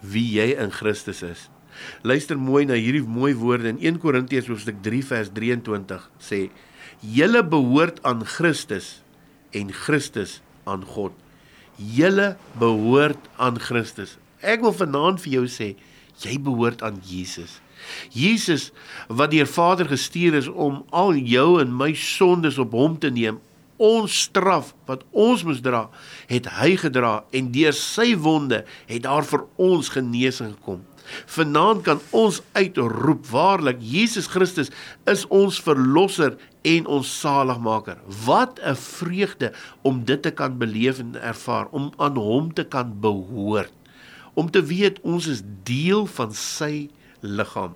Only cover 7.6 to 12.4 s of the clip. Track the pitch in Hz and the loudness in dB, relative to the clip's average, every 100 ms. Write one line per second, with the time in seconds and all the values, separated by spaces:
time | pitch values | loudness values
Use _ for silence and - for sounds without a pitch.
7.6 | 127 135 170 165 135 117 107 - 170 139 | 4 4 4 0 -4 -2 -4 -2 0 0
8.6 | - 98 - - _ _ _ _ _ 107 | -4 -8 -8 -20 _ _ _ _ _ -8
9.6 | 98 95 - 151 - - 95 - _ _ | -8 -8 0 0 0 -8 -8 -10 _ _
10.6 | - 98 90 - 98 - _ _ _ _ | -8 -8 -8 -6 -8 -8 _ _ _ _
11.6 | - - 101 117 170 196 202 185 | -20 -14 -6 2 4 4 0 -4